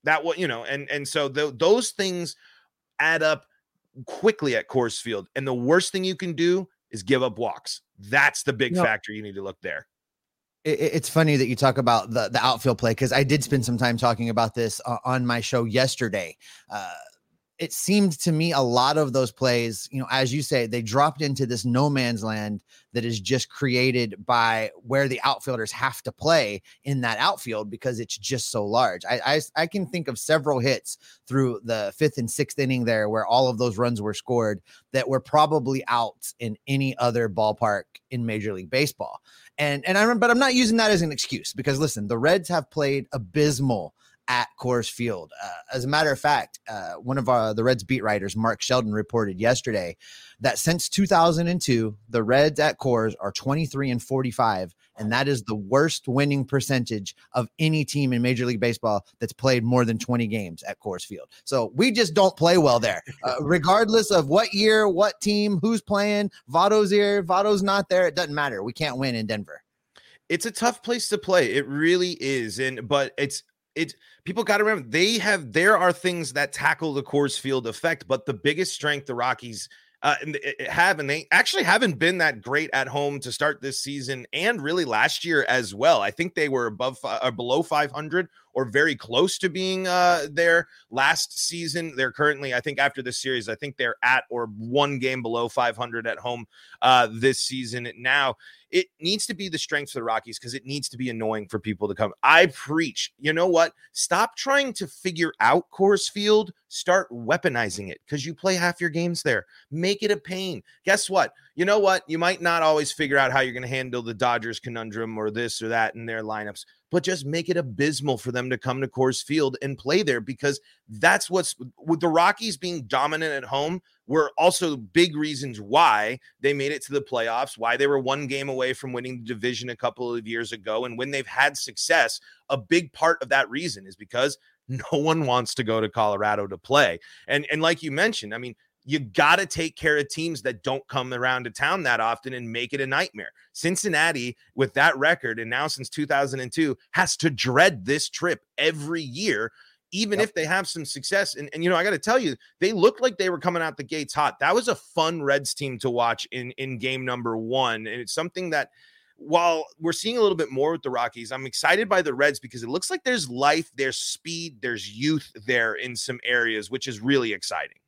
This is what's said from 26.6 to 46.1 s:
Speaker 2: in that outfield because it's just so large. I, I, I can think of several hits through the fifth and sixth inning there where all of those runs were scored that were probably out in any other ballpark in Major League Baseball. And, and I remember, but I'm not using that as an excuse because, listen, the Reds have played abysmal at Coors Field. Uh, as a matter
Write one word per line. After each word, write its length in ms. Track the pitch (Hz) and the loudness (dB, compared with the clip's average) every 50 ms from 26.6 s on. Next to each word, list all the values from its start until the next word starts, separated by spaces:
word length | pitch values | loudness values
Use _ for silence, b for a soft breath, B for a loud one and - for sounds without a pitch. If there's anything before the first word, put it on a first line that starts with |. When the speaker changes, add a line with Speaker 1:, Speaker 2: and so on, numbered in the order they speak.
| b b b b b | b b b b b
Speaker 2:
in 160 | 135 139 135 | -4 -4 -2
that 180 | 123 117 113 107 | 0 -2 0 2
outfield 500 | 131 180 202 - - 120 110 107 107 104 | 2 0 0 -2 -6 -6 -6 -6 -6 -8
because 300 | 98 110 - 131 123 110 | -12 -6 -6 -4 -4 -4
it's 180 | 120 - - - | -6 -8 -10 -10
just 320 | 98 - 135 123 - - | -6 -4 -4 -4 -4 -4
so 160 | - 117 104 | -4 -4 -2
large. 380 | 101 107 120 127 110 90 90 - | 0 2 2 2 2 0 -4 -4
I, 160 | 95 120 120 - | -4 -4 -2 0
I, 160 | 127 143 156 147 - _ 156 | 0 0 0 -2 -2 _ -2
I 100 | 165 165 | -2 -2
can 180 | - 202 185 | -2 -4 -4
think 220 | - - 175 156 - | -4 -6 -6 -6 -6
of 100 | 120 - | -6 -8
several 420 | - - 156 160 135 151 143 127 | 0 2 2 2 4 2 0 2
hits 380 | 117 139 131 104 _ - - b b b b b b - | 2 0 0 0 _ -10 -14 b b b b b b -2
through 320 | 127 135 135 127 117 101 113 | 0 2 2 2 0 -4 -4
the 280 | 117 117 110 104 98 - - | -4 -4 -2 -2 -6 -2 0
fifth 200 | 156 147 - - | 0 0 0 -2
and 140 | 120 110 | -6 -4
sixth 260 | - - 143 - - - | -2 -4 -4 -4 -2 -2
inning 280 | 139 127 131 127 120 | 0 0 0 0 2
there 240 | 117 117 110 107 104 | 2 2 2 2 0
where 160 | 107 110 104 | 0 0 0
all 240 | 87 117 127 135 127 | 4 4 4 4 4
of 80 | 123 110 | 2 2
those 200 | 123 123 101 98 | 0 0 2 2
runs 240 | 123 120 120 107 | 0 0 0 -2
were 120 | 104 107 101 | -4 -4 -6
scored 480 | - - - 127 120 113 107 104 95 b b b b b b - | -6 -4 -2 0 0 2 0 -2 -4 b b b b b b -2
that 160 | 135 123 123 | -2 0 0
were 100 | 135 131 | -2 -2
probably 640 | - - - 151 151 151 156 151 127 131 135 135 - - | -2 2 4 4 6 6 4 0 0 0 -2 -2 -2 0
out 420 | 120 120 117 107 - _ - - - _ | 0 2 2 0 -4 _ -14 -14 -12 _
in 160 | 120 113 107 - _ | -8 -8 -8 -8 _
any 320 | - 135 135 135 135 123 - | -2 0 0 0 0 0 0
other 300 | 120 120 113 120 117 110 | 0 0 2 0 -2 -2
ballpark 560 | 95 87 107 107 107 - 120 110 104 98 - _ _ - _ _ | 0 0 0 0 0 0 0 0 0 0 -4 _ _ -20 _ _
in 160 | - 123 120 | -6 -4 -4
Major 280 | 113 107 107 101 110 101 | -2 -4 -4 -4 -4 -6
League 160 | 92 92 113 | -6 -8 -2
Baseball. 500 | - 131 147 139 - _ 95 58 52 - b b b b b b b - | 0 0 0 0 -2 _ -12 -12 -12 -18 b b b b b b b -4
And, 280 | 151 147 143 143 - | -2 -2 -2 -2 -2
and 120 | 180 185 196 | 0 2 4
I 60 | 214 | 4
remember, 180 | 226 247 220 | 4 4 4
but 100 | 240 240 | 4 4
I'm 80 | 240 247 | 4 4
not 140 | 277 269 254 | 4 4 4
using 240 | 247 254 214 226 226 | 4 4 4 4 4
that 140 | 220 214 | 4 4
as 100 | 214 175 | 4 4
an 100 | 170 160 | 2 0
excuse 400 | 147 - - - - 123 - - | -2 -4 -6 -6 -6 -6 -6 -8
because, 260 | - - 127 143 139 135 | -8 -4 -2 -2 0 0
listen, 300 | 156 143 - 110 104 101 | 0 -2 -2 -4 -4 -4
the 100 | 120 117 | -2 2
Reds 300 | 120 156 175 196 165 - | 4 4 4 4 2 0
have 240 | 175 165 139 _ | -2 -2 -2 _
played 360 | _ 160 147 139 139 139 131 _ | _ -2 0 0 0 -2 -4 _
abysmal 840 | - 135 110 92 87 151 147 151 143 120 139 135 120 101 82 - _ b b b b b _ - | -8 -8 -8 -4 2 2 4 4 4 2 0 0 0 0 -4 -8 _ b b b b b _ -2
at 160 | 127 123 120 - _ _ | 0 0 0 -2 _ _
Coors 280 | - 123 123 120 110 - | -2 0 0 0 -2 -4
Field. 460 | - - 120 117 107 90 80 76 - - 98 | -6 -6 -4 -4 -4 -6 -10 -16 -16 -14 -12
Uh, 60 | 98 87 85 - _ 131 | -12 -12 -14 -12 _ -8
as 120 | 131 120 | -6 -4
a 20 | 135 | 0
matter 240 | 147 151 160 151 | 2 2 2 2